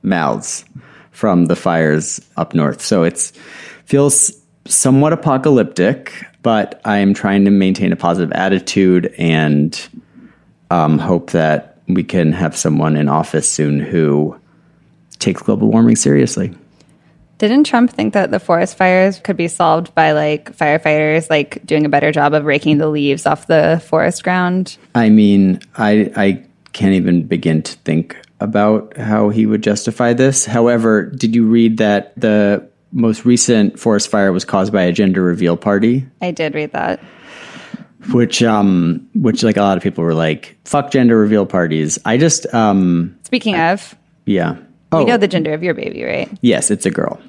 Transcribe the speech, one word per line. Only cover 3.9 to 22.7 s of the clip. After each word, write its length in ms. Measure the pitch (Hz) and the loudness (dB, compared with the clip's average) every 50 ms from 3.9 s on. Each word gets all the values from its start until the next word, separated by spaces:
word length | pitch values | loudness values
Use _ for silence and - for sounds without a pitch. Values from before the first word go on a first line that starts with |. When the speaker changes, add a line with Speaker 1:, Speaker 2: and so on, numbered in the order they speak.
| - 139 143 143 139 - - - - - _ _ _ _ _ | 0 2 2 2 2 0 0 -2 -4 -10 _ _ _ _ _
Speaker 1:
somewhat 460 | - - - - 131 131 135 143 151 | -6 -4 0 2 2 4 4 4 2
apocalyptic, 1000 | 165 165 - 160 135 131 131 156 143 123 110 131 - - - 175 175 170 - - - - - - _ _ | 0 0 0 0 0 0 2 2 4 4 2 0 0 0 0 0 0 -2 -8 -18 -18 -20 -20 -20 _ _
but 380 | _ 120 113 107 101 - - - _ | _ 0 0 0 0 -4 -8 -12 _
I 140 | 107 104 101 | -2 0 2
am 140 | 101 98 98 | 2 2 0
trying 300 | - - 104 98 101 98 | 0 0 0 2 2 4
to 60 | 98 | 4
maintain 400 | 101 101 95 95 95 98 104 90 | 4 2 2 0 0 0 -2 -2
a 60 | 90 87 | -2 -2
positive 340 | - 85 85 92 90 78 | -2 -2 0 0 -2 -4
attitude 800 | - - 92 95 98 92 - - - 101 95 92 92 90 85 - - - | -2 -2 -2 0 0 -2 -2 -2 0 2 4 4 4 2 0 -2 -6 -4
and, 600 | 90 82 80 78 78 76 73 73 73 80 - - - - - - - _ _ - - - _ _ _ _ _ _ _ _ | -2 0 0 2 2 2 2 0 0 -2 -4 -8 -16 -16 -20 -20 -20 _ _ -20 -20 -20 _ _ _ _ _ _ _ _
um, 280 | 85 87 80 78 80 73 | -2 0 2 2 0 0
hope 320 | 78 90 90 85 - - | 0 0 -2 -2 -2 -2
that 460 | - 85 80 78 76 76 - - _ _ _ - | -2 0 0 2 0 -2 -4 -10 _ _ _ -4
we 160 | 90 87 82 | -2 -2 -2
can 280 | - - 92 85 80 | -2 -2 0 0 0
have 240 | 76 87 92 78 78 | 0 0 -2 -4 -4
someone 400 | - - 80 76 76 76 78 78 | -2 -2 0 0 0 0 0 0
in 140 | 73 73 71 | 0 0 0
office 420 | 69 78 80 - - 78 71 - | 0 -2 -2 -2 -4 -2 -2 -2
soon 300 | - - 78 73 71 71 | -2 -2 -2 -2 -2 -2
who 580 | - - - 85 80 76 71 73 76 78 - - _ _ _ _ _ _ _ _ _ _ _ _ _ _ - - | -4 -2 -2 0 0 2 2 0 -2 -2 -6 -12 _ _ _ _ _ _ _ _ _ _ _ _ _ _ -16 -6
takes 220 | - - 92 - | -4 -4 -4 -4
global 280 | - - 107 98 107 110 | -2 -4 -2 0 0 2
warming 280 | 113 113 113 117 113 113 | 2 4 4 4 2 2
seriously. 560 | - 143 143 143 131 113 - - 95 87 87 - _ _ _ _ _ _ _ _ _ _ _ _ _ _ _ _ | 2 2 2 2 2 0 -2 -4 -6 -8 -8 -12 _ _ _ _ _ _ _ _ _ _ _ _ _ _ _ _
Speaker 2:
Didn't 280 | - 208 233 269 302 | -2 0 2 2 2
Trump 260 | - - 233 240 240 | 2 2 2 2 2
think 220 | - - 302 - - | 0 -2 -4 -2 0
that 180 | 208 185 - | 0 -2 0
the 80 | - 190 | -2 -4
forest 380 | - - 180 170 175 185 - - | -2 0 0 0 0 -2 -2 0
fires 420 | 190 185 180 185 185 196 196 - | 0 2 4 4 2 2 0 -4
could 160 | - - 190 | -6 -6 -4
be 140 | - 170 170 | -4 -4 -6
solved 440 | - - 175 165 160 165 170 - _ | -2 0 0 2 2 0 -2 -4 _
by, 200 | - 156 156 151 | 0 2 2 2
like, 420 | 151 151 151 151 147 - - - | 0 0 -2 -2 -4 -8 -14 -8
firefighters, 720 | - 165 151 147 156 156 156 151 151 151 156 156 160 160 - | -4 -2 0 0 0 0 0 0 2 2 2 0 0 0 0
like, 360 | 165 151 143 143 - - - | 0 0 0 -2 -8 -16 -6
doing 200 | - - 151 151 | -2 0 0 0
a 40 | 147 | 2
better 240 | 143 143 143 151 151 | 2 2 2 2 0
job 200 | 156 143 147 147 | 2 0 2 2
of 120 | 151 143 | 0 0
raking 320 | 151 139 139 139 151 | 0 -2 0 2 0